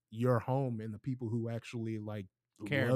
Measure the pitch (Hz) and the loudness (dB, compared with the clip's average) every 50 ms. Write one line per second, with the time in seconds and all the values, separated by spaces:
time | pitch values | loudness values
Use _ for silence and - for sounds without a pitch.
0 | _ _ 110 110 120 127 123 113 - - 131 139 139 127 120 107 110 113 107 104 | _ _ -4 0 4 4 4 4 4 2 0 2 2 0 -2 -4 -6 -8 -8 -6
1 | - 139 127 123 127 110 117 117 113 117 117 113 - - - 120 113 113 110 107 | -6 -6 -6 -4 -4 -2 -2 -2 -2 -2 -4 -6 -8 -8 -8 -6 -4 -4 -4 -4
2 | 104 107 107 107 95 - _ _ _ _ _ _ - - 147 139 131 123 127 | -6 -6 -6 -6 -8 -10 _ _ _ _ _ _ -4 0 2 2 4 4 4